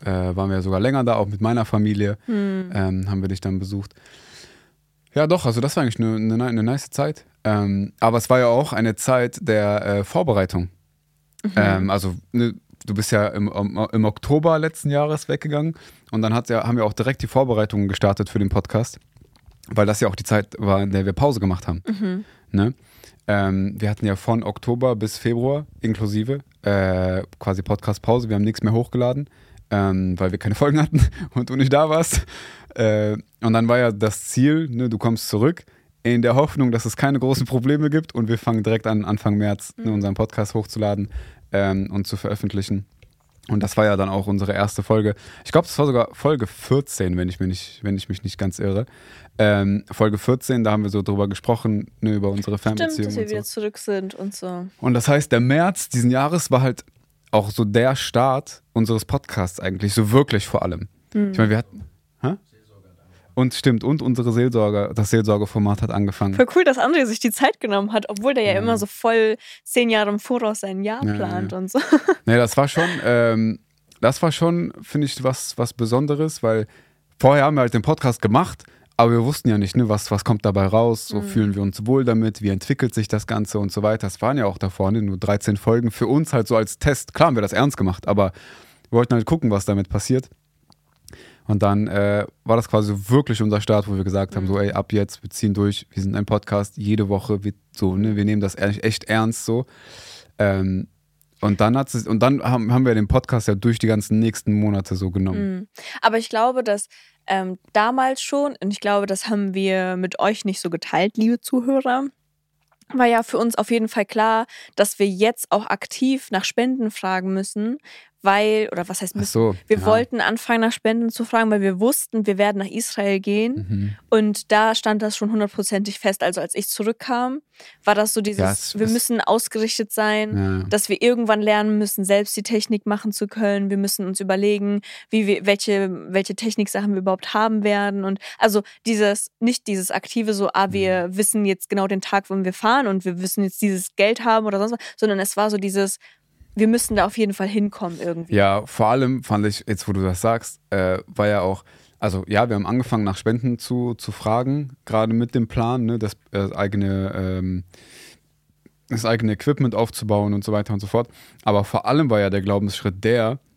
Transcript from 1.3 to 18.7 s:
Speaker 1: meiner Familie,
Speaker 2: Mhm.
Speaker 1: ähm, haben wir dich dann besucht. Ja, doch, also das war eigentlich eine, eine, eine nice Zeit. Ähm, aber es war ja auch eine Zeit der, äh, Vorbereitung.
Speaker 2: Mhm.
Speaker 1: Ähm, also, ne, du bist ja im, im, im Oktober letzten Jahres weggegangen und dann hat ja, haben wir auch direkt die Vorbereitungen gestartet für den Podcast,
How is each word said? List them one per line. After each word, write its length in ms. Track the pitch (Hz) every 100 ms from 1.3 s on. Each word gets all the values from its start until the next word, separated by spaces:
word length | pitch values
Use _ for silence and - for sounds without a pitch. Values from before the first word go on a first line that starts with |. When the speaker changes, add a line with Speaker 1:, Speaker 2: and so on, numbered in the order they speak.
| 101
Speaker 1:
meiner 240 | 107 117 110
Familie, 520 | 107 107 101 101 104 -
Speaker 2:
Mhm. 420 | 107 101 135 185
Speaker 1:
ähm, 360 | 104 95 95 95
haben 120 | 98
wir 60 | 95
dich 120 | 95
dann 180 | 98 95
besucht. 340 | 95 101 101 - - - - - - - _ _ _ _ _
Ja, 140 | 147 156
doch, 180 | 175 127
also 140 | 117
das 160 | 143 175
war 80 |
eigentlich 160 | 127 110
eine, 160 | 113 110
eine, 300 | 110 110 123
eine 180 | 117
nice 260 | 110 135 -
Zeit. 360 | - 147 156 _ _
Ähm, 480 | 110 104 101 98 98 -
aber 180 | 113 117
es 120 | -
war 100 | 127
ja 80 | 123
auch 240 | 117 151
eine 240 | 113 113 101
Zeit 440 | - 127 123 -
der, 440 | 139 107 104 104 98
äh, 180 | 101
Vorbereitung. 680 | 98 170 165 101 92 90 90 - _ _ _ _ _ -
Speaker 2:
Mhm. 80 | 214 185
Speaker 1:
Ähm, 340 | 104 95 98
also, 260 | 98 95 90 -
ne, 220 | 120 120 - _ - -
du 80 |
bist 180 | 104 107
ja 160 | 107 104
im, 220 | 101 101
im, 360 | 101 101 - 107
im 140 | 113 107
Oktober 520 | - - 151 165 160
letzten 320 | 160 - 147
Jahres 380 | 143 151 151 -
weggegangen 460 | 143 160 147 160 160 - - _
und 100 | 110
dann 120 | 110
hat 160 | 117 117
ja, 140 | 117 110
haben 120 | 120
wir 80 | 107
auch 80 |
direkt 280 | - 120 131
die 60 | 113
Vorbereitungen 600 | 131 131 107 107 104 98
gestartet 420 | 95 104 98 98
für 100 | -
den 100 | 98
Podcast, 500 | 104 -